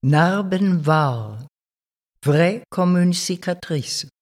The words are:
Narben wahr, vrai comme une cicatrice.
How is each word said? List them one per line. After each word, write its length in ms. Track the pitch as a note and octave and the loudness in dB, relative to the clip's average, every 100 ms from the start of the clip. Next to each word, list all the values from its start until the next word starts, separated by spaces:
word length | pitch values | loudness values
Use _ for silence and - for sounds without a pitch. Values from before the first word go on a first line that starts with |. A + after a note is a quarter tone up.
| C3 | 2
Narben 760 | D3+ E3+ G3 G3 F#3 G3 F3 D3 | 4 4 2 -2 0 2 0 2
wahr, 640 | D#3 D3 A#2+ G#2+ G#2+ C#3 _ _ _ _ _ _ _ | 2 2 -2 -8 -12 -16 _ _ _ _ _ _ _
vrai 420 | D3 D3 E3+ A3+ - | 0 2 2 0 -8
comme 280 | - F3+ F3+ | -2 2 4
une 160 | F3+ | 2
cicatrice. 960 | F3 - F3+ F#3 F3+ - D#3 B2+ - C#3+ _ | 0 -4 -6 -6 -8 -4 -6 -4 -10 -10 _